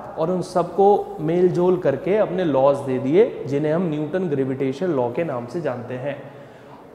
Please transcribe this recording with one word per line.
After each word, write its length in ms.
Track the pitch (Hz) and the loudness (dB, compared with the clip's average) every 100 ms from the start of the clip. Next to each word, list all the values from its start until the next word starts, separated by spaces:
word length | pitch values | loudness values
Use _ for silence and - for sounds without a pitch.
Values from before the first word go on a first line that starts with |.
| - - | -10 -4
और 120 | 160 | -2
उन 120 | 180 | -2
सबको 760 | 175 180 170 - 196 202 - - | -2 -2 -2 4 6 6 0 -6
मेल 280 | 156 175 180 | -2 4 4
जोल 260 | 156 180 180 | 4 2 2
करके 380 | 147 135 170 214 | 2 0 0 0
अपने 260 | 180 180 | 2 0
लॉज 320 | 175 131 139 139 | 0 4 4 2
दे 200 | 135 127 | 0 -2
दिए, 460 | 127 175 247 - 143 | 2 4 4 0 -4
जिन्हें 260 | 143 151 | -2 0
हम 160 | 165 180 | 0 0
न्यूटन 380 | 151 151 185 180 | -2 -4 -4 -2
ग्रेविटेशन 580 | 139 135 131 135 131 185 | -2 -2 -2 -2 -2 -2
लॉ 220 | 139 120 | 0 0
के 120 | 120 | -2
नाम 220 | 165 123 120 | -4 -4 -6
से 140 | 175 | -6
जानते 340 | 147 120 117 127 | -4 -6 -8 -8
हैं। 200 | 143 - - - - - - - - | -8 -10 -14 -18 -20 -20 -20 -20 -2